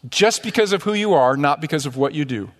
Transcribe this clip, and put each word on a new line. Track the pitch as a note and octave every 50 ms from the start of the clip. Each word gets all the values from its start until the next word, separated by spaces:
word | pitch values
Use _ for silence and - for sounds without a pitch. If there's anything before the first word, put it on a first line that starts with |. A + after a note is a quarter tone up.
| - B2
just | - - G3 A3 A3+ - -
because | A3+ - - G#3+ G3+ G3
of | F#3+ -
who | G#3 G#3+
you | G#3 G#3 G#3+ F#3+
are, | D3 B2+ B2+ C3+
not | C#3 D3 C#3+ C#3+ D3
because | D#3 D3+ - D#3 C3+
of | C#3+ B2
what | C3 C#3 C#3 -
you | D3+ D3
do. | C3 B2 G#2+ G2 - -